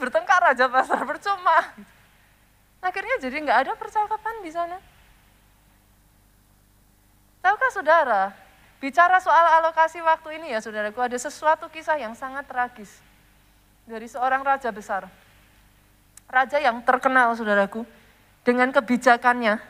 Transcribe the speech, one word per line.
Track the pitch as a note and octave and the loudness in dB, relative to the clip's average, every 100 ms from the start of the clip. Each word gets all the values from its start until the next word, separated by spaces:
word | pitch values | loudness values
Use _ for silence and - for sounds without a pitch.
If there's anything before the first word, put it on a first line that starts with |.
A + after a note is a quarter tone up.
bertengkar | B3 D#4+ F4+ F4+ E4+ | -2 -2 2 4 4
aja, | B3 | 4
Pastor, | B3+ B3+ C#4 - | 2 2 0 -2
percuma. | A#3 D#4 G4+ G4 F4+ E4 - - G#3 _ _ _ _ _ _ _ _ _ | -4 -6 -4 -2 2 2 0 -6 -20 _ _ _ _ _ _ _ _ _
Akhirnya | F#4 F#4+ G4+ B4+ | -8 -6 -6 -6
jadi | C4 D4 | -6 -6
nggak | D4 A3+ E4 | 0 0 0
ada | A4 | -4
percakapan | A4+ G#4+ G#4 G#4+ A4 A4+ | -6 -4 -4 -6 -8 -10
di | E4 | -10
sana. | E4+ E4+ F#4 - _ _ _ _ _ _ _ _ _ _ _ _ _ _ _ _ _ _ _ _ _ _ _ _ _ F#4 | -8 -8 -10 -18 _ _ _ _ _ _ _ _ _ _ _ _ _ _ _ _ _ _ _ _ _ _ _ _ _ 0
Tahukah | G#4 C5 | 2 0
saudara, | G4+ D4+ E4 C4 G3+ G3 - - _ _ _ | 0 2 4 4 0 -2 -6 -20 _ _ _
bicara | C#4 E4+ F4 F#4 | -2 2 4 4
soal | F#4 D#4 E4+ D#4+ | 4 4 6 4
alokasi | E4 E4 D#4+ F4 | 4 2 0 0
waktu | E4 D#4+ D#4 D#4+ | -2 -2 -4 -12
ini | E4 | -8
ya, | A3 | -8
saudaraku, | A3 G#3+ G#3 G#3+ | -6 -8 -6 -4
ada | B3 | -4
sesuatu | B3 D4 - D#4 D#4 E4 | -6 -10 -2 0 0 -4
kisah | D#4+ D#4 | -8 -4
yang | D4+ A3 A3+ | -4 -6 -12
sangat | C4+ C#4 C#4 | -12 -12 -8
tragis | B3+ B3 A3 G3+ - _ _ _ _ _ _ _ _ - | -6 -6 -8 -20 -20 _ _ _ _ _ _ _ _ -16
dari | A3 A#3 | -14 -12
seorang | B3+ C4 C4+ | -4 0 0
raja | C#4 C4+ A#3+ | 0 0 -2
besar. | G#3 G3+ G3 F#3 - _ _ _ _ _ _ _ _ _ - - | -8 -6 -8 -8 -18 _ _ _ _ _ _ _ _ _ -20 -4
Raja | B3+ C4 C#4+ | -2 0 0
yang | C4+ A#3+ | 0 0
terkenal, | B3 B3+ C4+ C4 A#3 A3+ | 0 0 2 2 2 0
saudaraku, | G#3+ G3+ G3 A3+ A#3+ - _ _ _ _ | 0 0 0 -4 -14 -18 _ _ _ _
dengan | B3 B3 B3+ | 0 2 2
kebijakannya, | C#4 G#3+ A#3+ B3+ A#3+ B3 B3 A3+ A3 | 0 0 2 4 4 2 0 0 -2